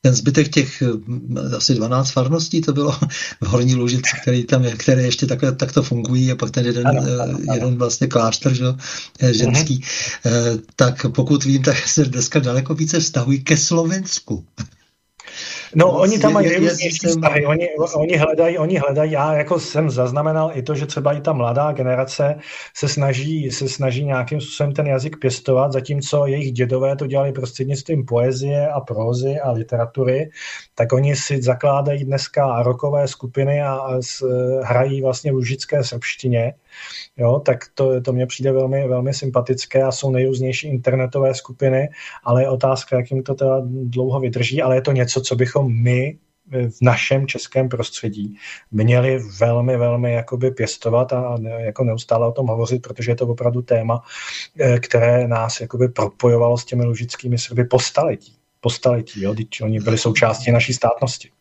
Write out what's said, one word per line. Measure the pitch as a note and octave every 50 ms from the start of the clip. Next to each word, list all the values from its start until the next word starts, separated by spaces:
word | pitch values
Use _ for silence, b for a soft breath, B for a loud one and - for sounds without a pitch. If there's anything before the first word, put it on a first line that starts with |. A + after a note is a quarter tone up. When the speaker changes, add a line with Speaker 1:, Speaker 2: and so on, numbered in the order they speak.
Speaker 1:
Ten | - C3 B2+
zbytek | - G#2+ D3 C3+ D#3 D3 D3
těch, | - D3 C3+ C3 - -
eh, | C3+ B2 A2+ G#2+ G2+ A2+ B2 B2 - B2 B2 - C3 C3 A#2+
asi | - - - C3+
dvanáct | - G#2+ A#2 B2 C3 C3+ C3
farností | - C3+ B2 C3 D#3 E3 D#3+ - - E3
to | D#3+ -
bylo | C#3 C#3+ C#3+ D3 C#3 - - B B B B B B B
v | -
Horní | F2+ A2+ A#2+ B2 B2+ B2+
Lužici, | B2+ A#2+ B2 B2 B2+ B2+ - - -
který | - B2+ B2 B2 A#2+
tam | A#2+ C#3 C3 B2+
je, | A#2+ A2+
které | - - - C3 B2+
ještě | B2+ B2 B2 - C#3+
takhle, | C#3 C3 B2+ C#3+ C3+
takto | B2+ - C3+ B2+ - D3
fungují | C#3 - A#2 A#2+ A2+ - B2+ B2+ C3 B2+
a | B2+
pak | - A#2+ G#2+
ten | - C3 B2
jeden, | A#2+ A#2 A#2+ B2
Speaker 2:
Ano, | C3+ C#3 - C3+
Speaker 1:
eh, | C3 B2
Speaker 2:
ano, | B2
ano. | A#2+ C3 C3+ - - C#3+ C3
Speaker 1:
jeden | A#2+ A#2+ B2+ B2 A#2+
vlastně | B2 A#2 - - C#3+
klášter, | C3 - A#2+ A2+ A2+ A2 - - C3+ C3
že | B2 B2+
jo, | B2+ B2+ C3 B B B B B B B -
eh, | C3 B2+ A#2
ženský. | A2 A#2+ A#2 B2 C#3+ D#3+ - C3
Speaker 2:
Mhm. | B2+ - - - - - - - - - A#2+ A#2
Speaker 1:
Eh, | A#2+ A#2 A#2+ A#2 A2 - - _
tak | - C3 B2 B2+ - - B2+ -
pokud | - B2+ C3 D3 C#3+ C#3
vím, | C3+ C3+ C#3
tak | C3 D#3 C3 - - -
se | - D#3 D3
dneska | B2+ B2+ B2+ A#2 - - D3
daleko | C3 B2 A#2+ C3 C3 C3+ D#3+
více | D#3 D#3+ D#3 - E3
vztahují | D#3+ - - C3+ A#2 B2+ C#3 C3+ C3+
ke | - D#3+
Slovensku. | D#3 - - E3 E3 E3 E3 F#3 F#3+ F#3+ - - - _ - - F#2 - _ _ - - - _ _ _ _ _ _ _ _ _ _ B B B B B B B B B B -
Speaker 2:
No, | D#3 E3+
Speaker 1:
No, | F#3 E3+ D#3
Speaker 2:
oni | F#3+ F#3+ A3 G3
tam | - -
Speaker 1:
je-, | -
Speaker 2:
mají | G#3 G3
Speaker 1:
je-, | E3
Speaker 2:
nejrůznější | E3+ F#3 E3 E3+ E3+ E3+ F3+
Speaker 1:
jezdí | E3+ D#3+ -
sem | - E3+
Speaker 2:
vztahy, | E3 D#3+ D#3+ D3+ D3 D3 D3
oni, | C#3+ D#3 E3 F3 E3+ D#3 D3+ D#3+ E3+ E3+
oni | D3+ D#3 E3 F3+
hledají, | D3+ D3+ D#3+ D#3 D#3 E3 E3+ E3+ F3
oni | D#3 E3 F#3+ D#3+
hledají, | C#3 C#3+ C#3 D3 D3+ D#3
já | D#3 C#3 C#3+ D#3 D#3
jako | D3+ D3 D3 F3+ E3
jsem | - - - D3 D#3+ D#3
zaznamenal | A#2+ B2 B2+ B2 B2+ D3 D3+ D#3 D#3 D#3+ D#3 D#3+ -
i | C3+
to, | B2 C#3+ D3+
že | C3+ D3
třeba | D3 - D3 C#3 D3
i | C#3+ D3
ta | C#3+ E3
mladá | D#3 C3 A#2+ A#2 A#2+ C#3 D3 D3+
generace | C#3+ C3+ C3 B2+ B2+ B2 C3 B2+ - - D3 C#3+ D3+ D3+ B B B B B B B
se | - - C#3
snaží, | - D3 C#3 C#3 C3 B2+ C3+ D#3 D#3+ D#3 C#3+ B2+
se | A#2 - C#3 C3
snaží | - - C#3 C3+ A#2+ C3 D3
nějakým | C#3+ C3+ B2+ B2 - D3+ D3
způsobem | - - - - D3+ C#3+
ten | C#3 D3+ D3+
jazyk | C#3+ C3+ C3 C3 D#3 D#3 -
pěstovat, | - C3 B2 - - - C3 B2+ C3+ C#3+
zatímco | C3 C3+ B2+ - C#3+ C#3+ C#3 - - D3 C#3+
jejich | C#3 C3+ D3 C#3+ C3+
dědové | A#2+ A#2+ B2+ A#2+ C3 C3 C3+ C3+ C#3
to | C#3 D3
dělali | C3 C3+ C#3 C#3 C#3
prostřednictvím | B2 C3+ B2+ A#2+ - - C3 C3+ C#3+ C3+ - - E3 D3 B2
poezie | - A#2 A#2 B2 C3 C3 B2+ C3+ C#3 C#3+ C#3+ C#3+ D3+
a | D3 C#3
prózy | B2 - A#2+ - A2+ A#2 B2 B2 C3 C3+ C#3 D3+
a | C#3 C3
literatury, | A#2+ A2+ A2+ - - A#2 A#2 A#2 _ C#3 C3 B2 B2+ C3+ - - B B B B B B B B _
tak | - A#2+ A#2+
oni | C3 B2+ C#3 C#3+ C#3+
si | C#3 - - C#3+ C3+
zakládají | B2 B2 B2 B2 - D3 C#3 C#3+ C#3 D3 C#3+ C#3+ C#3
dneska | C3 C3+ C3+ - - - D3+ C#3 C3+ A#2+ A#2
rockové | A#2+ B2 B2 B2 - C#3+ C#3+ C#3+ C#3+ C3
skupiny | - _ - B2 - C#3 C3+ C#3 C#3+ D3
a, | D3 C#3 C3+
a | C3 C3+ C3 B2+ C3
s-, | B2+ - - - C3+ B2+ B2+ B2+ B2+ B2+ C3 C3
hrají | B2+ A2 A#2+ B2 C3 C#3 C3+ C#3
vlastně | C3 C3 B2 - - D3+
v | C3+
lužické | C3 B2 A#2 C#3 C3+ - - - A#2 A2
srbštině. | - A#2+ A#2 - - - - - B2+ A#2+ A#2 A#2 B2 - _ B B B B B B B B B B _
Jo, | - A#2+ A#2 B2+ C#3
tak | C#3 C#3+ B2+ A#2+ - - _
to, | - C3+ C3 C3 B2+
to | B2 C3+
mně | B2 B2+ B2+
přijde | B2+ - - C3 C3+
velmi, | C3 C3 C3 C3 C3+ C#3 C#3 B2+
velmi | B2+ B2+ B2+ C3+ C3+
sympatické | - C#3 C3+ B2 B2+ B2 B2+ B2+ B2 - - - C3
a | C3+ C3
jsou | B2+ - - C3+
nejrůznější | B2+ B2+ B2+ C3 C3+ B2 C3 C3 B2+ - - D3+
internetové | C#3 B2 B2 C3 B2 C3 B2+ B2 - C#3 C3+ C3 B2+
skupiny, | B2+ - - B2 _ C#3 C3 C3 C3 C#3+ D3 B B B B B B _
ale | A#2+ A#2+ B2+
je | C3 C3+
otázka, | C3 B2 C3+ C3 C3+ - - - C3+
jak | B2+ B2 -
jim | C3+ C3+
to | C3 C3+ C3+
teda | C3+ C#3 C3+ C3 C3+ B2+
dlouho | B2 B2+ C3+ B2+ A#2+ A#2+ B2+ B2+ C3 C3 C#3
vydrží, | C3 B2 A2+ B2 A#2+ A2+ C3 D#3
ale | C#3 C3 C3
je | C3
to | C3 D3
něco, | C#3 C3 B2 A#2+ - C3
co | B2+ - C3
bychom | A#2+ B2+ A#2+ - D3 C#3 B2+ A2+ A#2
my | A#2+ B2 B2 B2 C3 D3 D#3+ _ _ _ _ _ _ -
v | C3+ B2+ B2 A#2 A2 -
našem | B2 B2 A#2 - - - C3+ C3+ C#3
českém | C3+ - A#2+ - - - C3+ C3 B2+
prostředí | B2+ A#2 A2+ - - - - A2+ G2+ G#2+ G2+ G#2 G2+ B B B B B B B
měli | - G#2+ A2 A2+ B2 B2 B2 C3 C3 C3 A#2 G#2 - -
velmi, | A2+ A#2 A#2 A#2+ A#2+ B2+ B2+
velmi | A#2+ A#2+ A#2+ A#2+ A#2+ B2 A#2+
jakoby | A#2+ A#2 A#2 - C3 B2 B2+ C3
pěstovat | C3 - A2 G#2+ - - - A#2 A2+ A#2+ B2+ B2+
a | C3+ B2 B2+ B2 A#2+ A#2
ne-, | A2 A2+
jako | A#2 A#2 A#2 A2 G#2+ - B2+
neustále | A#2+ A2 A#2 - - A#2 A2+ A#2+ A#2
o |
tom | A#2+ - C3+
hovořit, | B2 A2+ A#2 A#2 A2 B2+ B2+
protože | - - - - A#2 B2
je | A#2+
to | A#2+ B2+
opravdu | A#2+ A#2+ A#2 B2 A#2+ A#2+ B2
téma, | B2 - A#2+ A2+ A2+ A#2 A#2 A#2+ B B B B B B B B B B _ -
eh, | C#3+ B2+ A#2+ A#2+
které | A#2+ - - A#2 A#2 A#2+ A#2+ B2 B2 A#2+
nás | A#2 A2+ A2+ A2+ - -
jakoby | B2 B2 - A#2+ B2+ B2+
propojovalo | B2 - C3 - - _ - A#2+ A#2+ A#2 A#2 A#2+ B2 A#2+
s | -
těmi | - - B2 A#2+
lužickými | A#2+ A#2 A2 A#2+ A#2+ - - - B2 A#2+ A#2
Srby | - - B2 B2 B2
po | A#2+ - B2+
staletí. | - - - - D#3 D#3 G#2+ - _ _ _ _ _ _ _ _
Po | - A#2+
staletí, | A#2+ - - B2+ A#2+ A#2 A2 - - G#2+
jo, | F#2+ G2
vždyť | G#2+ A2 A2 - - -
oni | A2+ A2 A2 A2
byli | G2+ A2 A2 A2
součástí | - A#2 G#2+ - - A2 G#2+ - B2 B2
naší | A#2+ A#2 - - B2
státnosti. | - - A2+ A#2 - C#3 B2 - - - - _ _